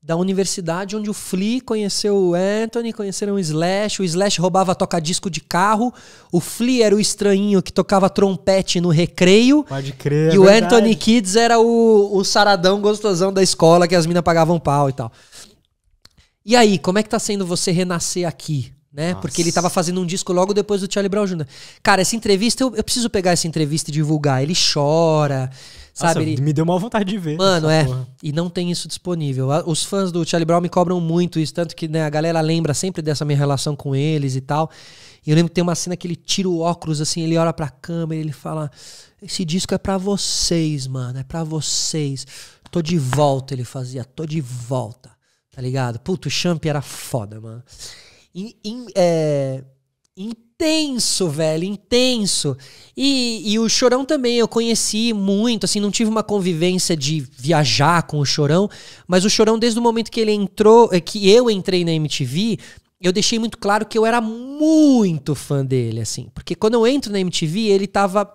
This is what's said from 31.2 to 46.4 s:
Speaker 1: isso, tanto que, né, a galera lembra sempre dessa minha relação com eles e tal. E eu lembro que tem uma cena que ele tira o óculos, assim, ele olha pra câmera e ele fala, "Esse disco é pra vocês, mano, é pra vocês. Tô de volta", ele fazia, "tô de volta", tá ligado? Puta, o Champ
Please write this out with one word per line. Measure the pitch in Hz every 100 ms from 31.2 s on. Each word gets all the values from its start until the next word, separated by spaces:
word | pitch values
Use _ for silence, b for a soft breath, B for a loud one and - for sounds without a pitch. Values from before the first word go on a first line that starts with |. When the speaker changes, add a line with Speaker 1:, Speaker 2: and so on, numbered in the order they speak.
| 175 160
Speaker 1:
isso, | 151
tanto | - 170 -
que, | 160
né, | 156
a | 156
galera | 151 165 165
lembra | 156 165 160
sempre | 135 190 180
dessa | 156 143
minha | 147 143
relação | 143 139 - 143
com | 147
eles | 135 147 156 139
e | 131
tal. | 131 147 156 B B B B B -
E |
eu | 156
lembro | 170
que | 175
tem |
uma | 175
cena | 165 -
que | 175 175
ele | 170
tira | - - 190
o | 170
óculos, | 165 170 - 151
assim, | 156 -
ele | 165 165
olha | 165
pra | 160 147
câmera | - - 170 160 160
e |
ele | 156
fala, | 139 160 156 151 B B B B B
"Esse | 196 -
disco | 175 180 -
é | 190
pra | - 190
vocês, | 190 202 - - - 170 156 147 131
mano, | 131 123 131
é |
pra | 131 165
vocês. | 160 156 - - - 160 147 135 - B B B -
Tô | 175
de | 156 170
volta", | 131 131 147 135 131
ele | 139
fazia, | 120 135 123 127 113
"tô | -
de | 156 156
volta", | 127 123 117 131 113 - - _ _ _ _
tá | -
ligado? | 127 131 123 113
Puta, | - 185 151
o |
Champ | -